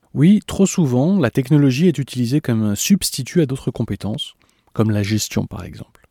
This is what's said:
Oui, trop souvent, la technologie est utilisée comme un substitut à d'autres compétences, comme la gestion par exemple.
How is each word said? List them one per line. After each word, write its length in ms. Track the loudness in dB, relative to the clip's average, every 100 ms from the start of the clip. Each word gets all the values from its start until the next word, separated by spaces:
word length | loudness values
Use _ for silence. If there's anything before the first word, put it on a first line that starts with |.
| _
Oui, 280 | 2 4 4
trop 220 | 2 0 0
souvent, 520 | 2 0 2 2 2
la 120 | 0
technologie 560 | 0 2 4 4 4 2
est 120 | 2
utilisée 420 | -4 -4 -2 -2
comme 240 | 0 0
un 100 | 0
substitut 680 | 0 2 2 0 -6 -4 0
à 40 | 0
d'autres 240 | -2 -6
compétences, 640 | -6 -6 -6 -6 -6 -8 _ _ _ _
comme 180 | -2 0
la 140 | 0
gestion 420 | 0 -2 -2 -4 -6
par 180 | -8
exemple. 440 | -12 -14 -18 _ _